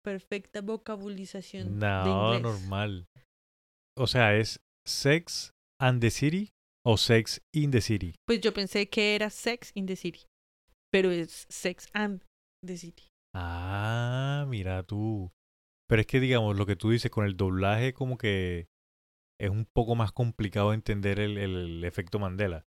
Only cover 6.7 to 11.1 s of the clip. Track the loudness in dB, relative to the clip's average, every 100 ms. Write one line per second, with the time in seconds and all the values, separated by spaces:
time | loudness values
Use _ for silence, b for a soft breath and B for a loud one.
6.7 | _ 2 4 6 6 4 -6 -4 0 2
7.7 | 2 2 0 -2 -6 -2 0 0 -2 -2
8.7 | -2 0 0 2 0 -2 -4 -6 -6 -8
9.7 | -8 -6 -6 -8 -10 _ _ _ _ _
10.7 | _ _ 4 4